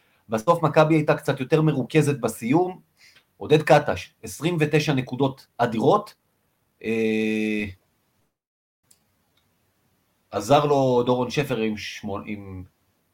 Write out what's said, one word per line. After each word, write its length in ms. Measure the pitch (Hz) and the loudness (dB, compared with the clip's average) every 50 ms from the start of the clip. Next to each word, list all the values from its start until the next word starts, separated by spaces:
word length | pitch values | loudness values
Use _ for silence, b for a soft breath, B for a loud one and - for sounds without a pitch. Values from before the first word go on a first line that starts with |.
| b b b b b - | b b b b b -6
בסוף 340 | 110 110 - 170 170 170 160 | -6 -2 0 0 2 2 0
מכבי 320 | 156 151 160 156 151 160 | 2 4 4 4 4 4
הייתה 200 | 151 143 - 147 | 2 2 0 -2
קצת 240 | 147 - - 139 - | -2 -2 -4 -4 -4
יותר 220 | 127 - 160 151 | -2 0 2 2
מרוכזת 580 | 156 156 135 131 117 - - 156 135 143 139 - | 2 2 2 0 -4 0 0 2 2 2 0 -2
בסיום. 600 | 127 113 - - 113 117 147 170 180 180 180 - _ _ _ b b b b b b _ _ | -4 -6 -6 -6 -2 2 2 2 2 0 -4 -10 _ _ _ b b b b b b _ _
עודד 240 | _ 101 - 151 156 | _ 0 2 2 2
קטש, 480 | 156 - - - 226 - 98 92 - - _ _ - | 4 4 4 4 4 0 -4 -6 -8 -14 _ _ -16
עשרים 340 | 110 - - 139 175 180 156 | -16 -12 -4 -4 -2 0 0
ותשע 340 | 156 143 156 151 156 156 139 | 0 2 2 0 0 2 0
נקודות 540 | 127 127 - 127 120 139 135 135 - - _ _ | -2 -2 -4 -4 -2 -2 -2 -2 -8 -16 _ _
אדירות, 560 | - 120 110 110 110 113 147 196 - - - - _ _ _ _ _ _ _ _ _ _ _ _ _ - | -2 -2 -2 0 2 4 4 4 4 0 -4 -14 _ _ _ _ _ _ _ _ _ _ _ _ _ -8
אה, 800 | 110 113 113 113 110 110 110 110 110 110 107 107 107 107 104 107 101 98 _ _ _ _ _ _ _ _ _ _ _ _ _ _ _ _ _ _ _ _ _ _ _ _ _ _ _ _ _ _ _ _ _ _ _ _ _ _ _ _ _ _ _ _ _ _ _ _ _ _ _ | -4 -2 -2 0 0 0 0 -2 -2 -2 -2 -2 -4 -4 -4 -6 -8 -12 _ _ _ _ _ _ _ _ _ _ _ _ _ _ _ _ _ _ _ _ _ _ _ _ _ _ _ _ _ _ _ _ _ _ _ _ _ _ _ _ _ _ _ _ _ _ _ _ _ _ _
עזר 340 | - 104 104 110 143 156 147 | -6 -6 2 2 2 4 4
לו 380 | 143 143 139 135 127 123 120 117 | 2 2 2 4 4 2 2 2
דורון 260 | 127 127 123 123 117 | 2 0 0 -2 -2
שפר 280 | - 151 135 127 123 | -4 -4 -4 -2 -4
עם 200 | 113 110 110 107 | -4 -2 -4 -4
שמונה, 460 | 101 95 - - - - 104 98 107 107 | -6 -10 -12 -14 -12 -10 -8 -8 -8 -8
עם 360 | 107 104 101 98 95 95 92 90 - _ _ _ _ _ _ _ _ | -10 -12 -12 -12 -14 -14 -14 -16 -18 _ _ _ _ _ _ _ _